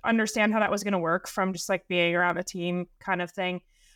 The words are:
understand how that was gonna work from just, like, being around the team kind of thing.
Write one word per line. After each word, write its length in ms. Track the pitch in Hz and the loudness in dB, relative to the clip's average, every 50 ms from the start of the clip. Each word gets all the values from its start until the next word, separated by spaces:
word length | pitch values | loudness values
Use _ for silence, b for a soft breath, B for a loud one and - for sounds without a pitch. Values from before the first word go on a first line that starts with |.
| - | 0
understand 480 | 226 233 220 214 214 - 226 208 214 | 2 2 2 2 2 0 2 2 2
how 80 | 214 220 | 4 2
that 100 | 208 - | 2 2
was 140 | 208 202 196 | 0 -2 0
gonna 140 | 208 196 180 | 0 0 0
work 280 | 165 160 170 185 - | 2 0 0 0 -2
from 280 | - - 208 190 190 185 | -4 -2 -2 0 0 -2
just, 160 | 165 - - | -4 -4 -2
like, 180 | 190 180 - - | -2 -2 -2 -2
being 260 | 185 175 170 170 170 | 0 2 2 2 2
around 220 | 175 180 175 170 | 2 2 2 0
the 80 | 175 185 | -2 -4
team 420 | - - 180 170 180 180 180 175 - _ - | -8 -6 -6 -4 -2 -2 -2 -4 -6 _ -8
kind 240 | - 196 185 175 | -4 -2 -2 -2
of 80 | 175 170 | -2 -4
thing. 320 | - 202 185 180 180 175 - b b b b b b | -4 -4 -4 -4 -4 -6 -8 b b b b b b